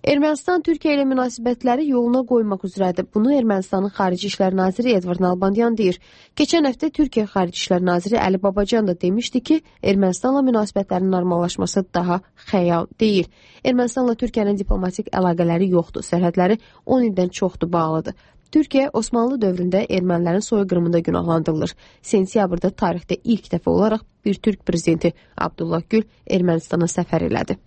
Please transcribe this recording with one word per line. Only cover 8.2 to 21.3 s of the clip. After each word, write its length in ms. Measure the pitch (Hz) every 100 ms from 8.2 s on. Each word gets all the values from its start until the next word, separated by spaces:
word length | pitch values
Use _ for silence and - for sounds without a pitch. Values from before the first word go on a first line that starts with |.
Əli 220 | 190 190
Babacan 420 | 196 196 202 233
da 80 | 208 175
demişdi 400 | 180 208 240 254
ki, 160 | - 311 _ _
Ermənistanla 640 | - 196 190 180 254 277
münasibətlərin 640 | 262 226 208 202 196 185 190
normallaşması 760 | 185 180 175 175 - 180 202 185
daha 260 | 175 175 180 _ _ -
xəyal 420 | 202 175 170 - -
deyil. 320 | 220 196 165 _ - -
Ermənistanla 480 | - 247 247 262 247 233
Türkiyənin 400 | 240 226 202 202
diplomatik 480 | 196 196 185 185 214
əlaqələri 640 | 185 180 170 170 170 196
yoxdur. 320 | 180 165 -
Sərhədləri 560 | - 170 180 170 180 220 - -
on 240 | - 262 240
ildən 240 | 185 180 -
çoxdur 320 | 185 - 165
bağlıdır. 420 | 170 160 160 - - _ _ _
Türkiyə 380 | 311 294 269 277
Osmanlı 480 | - 226 233 240 269
dövründə 460 | 202 180 180 190 226
ermənilərin 560 | 185 180 170 175 185
soyqırımında 540 | - 214 190 175 170 170
günahlandırılır. 800 | 170 175 170